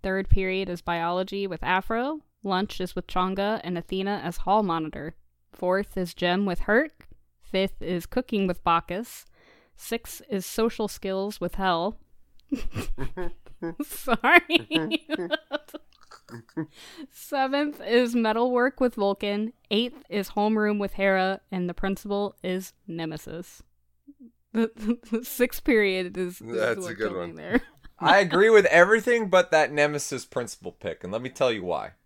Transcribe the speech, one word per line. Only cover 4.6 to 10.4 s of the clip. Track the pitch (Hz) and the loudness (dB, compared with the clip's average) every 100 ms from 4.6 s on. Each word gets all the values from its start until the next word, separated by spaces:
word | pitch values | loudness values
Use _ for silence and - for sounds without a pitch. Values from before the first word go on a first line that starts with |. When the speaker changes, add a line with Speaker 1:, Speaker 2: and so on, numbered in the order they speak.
Speaker 1:
monitor. | 202 165 156 147 147 - _ _ _ | 2 -2 -4 -8 -12 -14 _ _ _
Fourth | - 180 190 202 - | -6 0 0 -2 -6
is | 180 - | -6 -2
gym | 180 180 202 | 0 0 0
with | 175 | -2
Herc. | - 220 311 _ - - _ _ | 2 2 2 _ -20 -20 _ _
Fifth | - 190 190 - | -4 -2 -2 -4
is | 156 175 - | -6 -6 -4
cooking | - - 208 190 | -6 -2 -2 0
with | 175 | 0
Bacchus. | - 170 - 175 240 - - - _ - _ - | 0 0 0 -8 -8 -16 -20 -20 _ -20 _ -20
Sixth | - 233 - - - | -8 -8 -8 -18 -6
is | 202 | -6